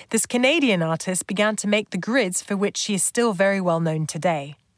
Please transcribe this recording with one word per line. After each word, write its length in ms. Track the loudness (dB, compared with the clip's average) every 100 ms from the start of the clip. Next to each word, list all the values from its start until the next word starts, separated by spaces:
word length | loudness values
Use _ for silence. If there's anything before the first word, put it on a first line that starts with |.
| -4
this 160 | -2 0
Canadian 560 | 2 4 4 2 2
artist 460 | 0 -2 -2 -4 -4
began 260 | 0 0
to 140 | 0 0
make 220 | 0 -2
the 80 | -6
grids 440 | -2 0 0 -2
for 140 | -4 -2
which 200 | -2 -2
she 180 | -2
is 100 | 0
still 280 | 0 2 0
very 280 | 4 2 2
well 180 | 2 2
known 300 | 0 0 -4
today. 480 | -2 0 0 -4 -14 _